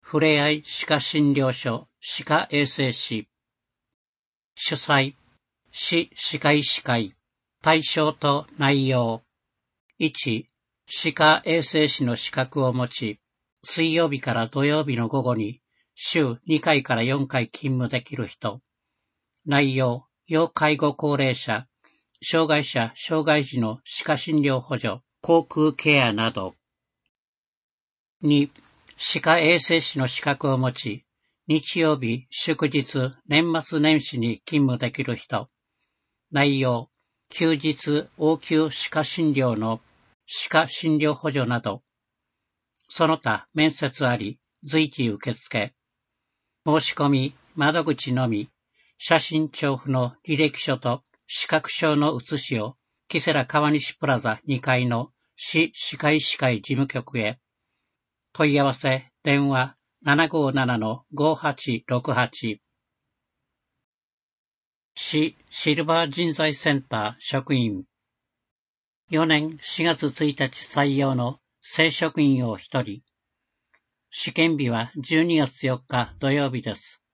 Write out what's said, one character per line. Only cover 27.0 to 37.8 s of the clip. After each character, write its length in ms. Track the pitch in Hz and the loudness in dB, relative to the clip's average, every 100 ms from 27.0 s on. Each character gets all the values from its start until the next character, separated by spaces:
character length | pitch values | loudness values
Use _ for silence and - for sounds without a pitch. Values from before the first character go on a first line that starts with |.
| _ _ _ _ _ _ _ _ _ _ _ _ | _ _ _ _ _ _ _ _ _ _ _ _
二、 280 | 151 147 143 _ _ _ _ - | 2 2 2 _ _ _ _ -8
歯 240 | - 151 | -4 -2
科 180 | 160 170 | 4 4
衛 200 | 160 170 | 6 4
生 240 | - 165 | 4 0
士 160 | - 143 | 0 -2
の 100 | 131 | -2
資 140 | - | -2
格 260 | 147 139 143 | -2 0 0
を 80 | 131 | 0
持 160 | 127 | 0
ち、 320 | 120 123 104 _ _ _ _ - | -2 -8 -10 _ _ _ _ -2
日 340 | 151 - 175 | -2 0 0
曜 180 | 160 151 | 2 2
日、 280 | 120 120 - | 0 -4 -6
祝 380 | - - 156 151 | -6 -4 0 0
日、 440 | 143 131 139 131 - - | 0 -2 -2 -4 -6 0
年 260 | 147 170 165 | 2 2 -2
末 180 | - 160 | -2 2
年 200 | 151 156 | 4 2
始 180 | - 127 | 0 -2
に 220 | 117 110 - | -2 -4 -2
勤 160 | 151 | 2
務 160 | 139 120 | 2 0
で 140 | 123 | -4
き 120 | - | -4
る 120 | 127 113 | -6 -6
人。 340 | - 104 - _ _ _ _ _ _ _ _ | -6 -8 -8 _ _ _ _ _ _ _ _
内 280 | 139 143 135 | 2 2 2
容、 320 | 127 120 127 _ _ _ _ | 0 -2 -6 _ _ _ _
休 260 | - 160 | 0 2
日、 540 | 156 156 147 | 2 0 -2